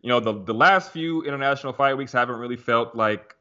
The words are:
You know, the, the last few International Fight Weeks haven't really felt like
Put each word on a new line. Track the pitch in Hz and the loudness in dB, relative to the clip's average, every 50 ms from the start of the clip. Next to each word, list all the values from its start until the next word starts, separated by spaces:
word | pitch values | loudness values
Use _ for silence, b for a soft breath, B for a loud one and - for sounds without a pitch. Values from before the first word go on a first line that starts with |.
| - | 0
You | 120 | 2
know, | 123 123 | 2 2
the, | 110 113 110 104 95 | 2 0 -4 -4 -4
the | 101 110 | -6 2
last | 113 139 180 196 185 185 - - | 4 6 6 6 4 0 -4 -10
few | 165 160 165 165 160 156 | -8 -6 -4 -4 -4 -4
International | 147 139 139 139 139 139 131 - 135 127 | -6 -6 -2 0 -2 -2 -2 -4 -10 -2
Fight | - 139 139 135 | 0 2 2 2
Weeks | 135 139 127 - | 0 -6 -2 0
haven't | 127 123 123 123 | 0 0 0 -2
really | 113 120 120 123 | -8 -6 -8 -8
felt | 117 - - 117 117 117 113 - | -8 -4 0 0 0 0 0 -2
like | 113 110 107 107 104 - _ - _ | -2 0 0 0 -2 -6 _ -20 _